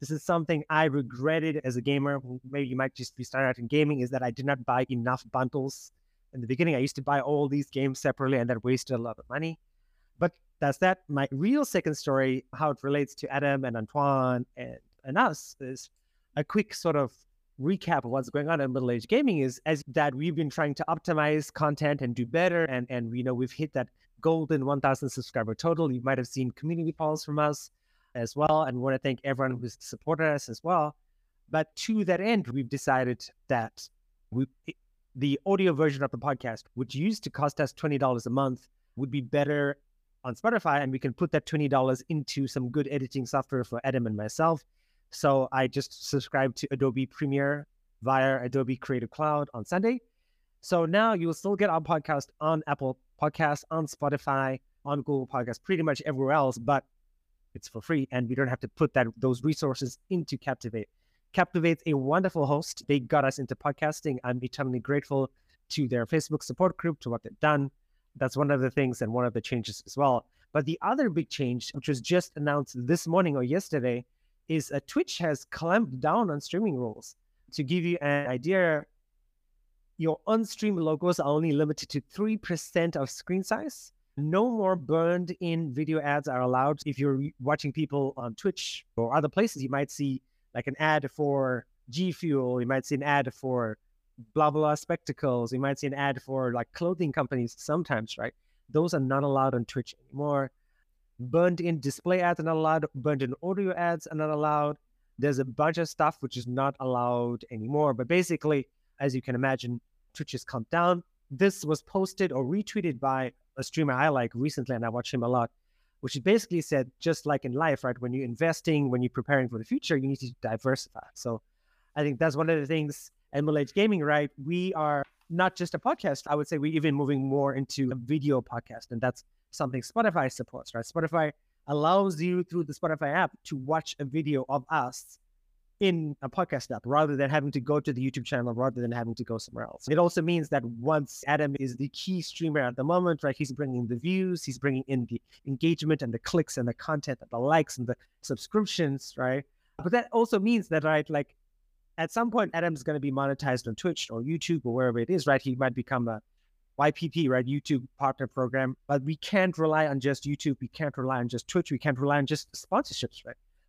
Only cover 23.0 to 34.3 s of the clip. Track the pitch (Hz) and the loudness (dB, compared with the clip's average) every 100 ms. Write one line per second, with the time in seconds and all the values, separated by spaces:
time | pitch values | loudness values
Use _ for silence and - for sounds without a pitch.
23 | 117 120 127 120 127 - 156 135 120 _ | -4 -2 -2 0 -2 -4 -4 -2 -4 _
24 | _ _ 160 160 151 143 131 143 135 135 | _ _ 0 2 2 0 2 2 2 2
25 | 135 - - 123 110 110 165 160 151 127 | -2 -6 -6 -4 -4 -2 0 2 0 0
26 | 131 131 - 135 127 - 156 170 165 - | 0 -2 -2 -4 -4 -4 -4 -4 -4 -2
27 | 156 156 151 147 151 147 - _ _ _ | -2 -2 -2 0 0 -2 -8 _ _ _
28 | _ 123 117 139 151 156 139 123 135 131 | _ -6 -4 2 4 4 2 -2 -2 0
29 | 139 123 139 135 131 123 120 - - - | -2 -2 -2 -2 -2 -2 -8 -12 -16 -8
30 | - 160 156 147 - 110 165 175 151 - | -2 0 2 0 -4 -6 0 2 0 -4
31 | _ _ _ _ _ 156 156 - - 220 | _ _ _ _ _ -2 -2 -4 -2 2
32 | 185 175 208 220 120 131 117 139 - 131 | 2 2 2 2 0 -4 -4 -2 2 2
33 | 123 120 - _ - 123 113 - - _ | 2 -2 -8 _ -2 0 -2 -10 -20 _
34 | _ _ - | _ _ -6